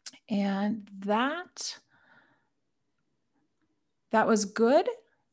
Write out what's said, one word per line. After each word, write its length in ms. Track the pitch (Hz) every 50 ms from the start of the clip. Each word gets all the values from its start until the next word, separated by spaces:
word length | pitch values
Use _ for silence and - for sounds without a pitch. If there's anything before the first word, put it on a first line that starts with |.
| - - - - _ -
and 580 | 220 202 202 202 196 196 202 208 226 220 202 196 202 190
that, 760 | 196 202 208 226 247 277 311 349 370 - - - - - - - _ _ _ _ _ _ _ _ _ _ _ _ _ _ _ _ _ _ _ _ _ _ _ _ _ _ _ _ _ _ _ _ _ _ _ _ _ _ _ _ _ _ _ _ _ _
that 160 | - 220 208
was 180 | - 220 208 202
good, 420 | 196 - - 226 233 277 330 381 494 466 - _ _ _ _ _ _